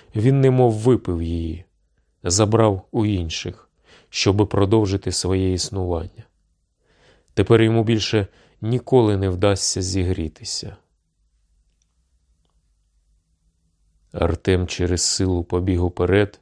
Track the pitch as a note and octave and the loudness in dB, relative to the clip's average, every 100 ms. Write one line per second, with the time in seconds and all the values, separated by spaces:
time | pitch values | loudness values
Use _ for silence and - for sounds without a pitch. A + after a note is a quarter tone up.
0 | - G#2+ A#2+ C#3 C3 B2+ B2 G#2+ A#2+ A#2 | -10 0 2 4 4 4 2 2 2 2
1 | - F2 E2 E2+ E2 E2+ - _ _ _ | 0 -4 -4 -4 -6 -8 -14 _ _ _
2 | _ _ F2+ F#2+ G#2 A2 A2 F#2+ - A#2+ | _ _ -4 0 2 4 2 0 -4 -4
3 | G#2+ F#2+ E2 - - - _ _ _ - | -2 -2 -4 -8 -10 -14 _ _ _ -20
4 | _ - G#2 G2 G2+ G2 G2 A2+ G2+ G2 | _ -2 0 2 0 0 2 2 2 -2
5 | F#2+ - F2+ F#2+ F#2+ F#2 - G2 F2+ E2 | -4 -4 -2 0 0 -2 -4 -6 -4 -4
6 | E2+ - - _ _ _ _ _ _ _ | -6 -14 -20 _ _ _ _ _ _ _
7 | _ _ _ - G2+ A2+ A2+ A2+ A2 A2 | _ _ _ -2 4 4 4 2 2 0
8 | - A2 G2 _ _ _ G#2+ B2 - B2+ | 0 -2 -4 _ _ _ -4 -4 2 2
9 | A2 G2 F#2+ F2+ G2+ G2 - G2+ F#2 F#2+ | 4 2 -2 0 0 0 -2 -4 -4 -2
10 | F2+ F#2 D#2+ - - - - - _ _ | -2 -2 -6 -10 -12 -12 -12 -16 _ _
11 | _ _ _ _ _ _ _ _ _ _ | _ _ _ _ _ _ _ _ _ _
12 | _ _ _ _ _ _ _ _ _ _ | _ _ _ _ _ _ _ _ _ _
13 | _ _ _ _ _ _ _ _ _ _ | _ _ _ _ _ _ _ _ _ _
14 | _ E2+ E2+ E2+ - F#2 F2+ - F2 F2+ | _ -2 -2 0 0 0 0 -4 -2 -2
15 | - - F#2 F2 E2+ F2+ F#2+ F2 F2 - | -2 -2 -2 -2 -2 -2 0 0 0 0
16 | F2+ G2 G#2 - | 2 2 2 -4